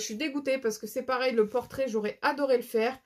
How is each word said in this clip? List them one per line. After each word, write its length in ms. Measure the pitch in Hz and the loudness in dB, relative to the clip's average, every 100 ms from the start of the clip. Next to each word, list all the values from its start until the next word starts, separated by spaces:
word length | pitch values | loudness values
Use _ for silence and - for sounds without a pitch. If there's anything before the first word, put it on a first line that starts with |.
suis 120 | 214 220 | 2 -4
dégoûtée 420 | 302 277 277 269 | -4 -2 0 0
parce 200 | 233 208 | 0 -4
que 100 | 214 | -6
c'est 160 | 262 | -6
pareil, 300 | 254 247 254 | -2 0 2
le 160 | 226 208 | 4 2
portrait, 380 | 247 - - 262 | 0 -4 -4 -2
j'aurais 320 | 214 208 - | 0 -2 -2
adoré 360 | 285 285 277 247 | -2 0 4 2
le 60 | |
faire. 340 | 233 226 226 277 | 2 0 0 -2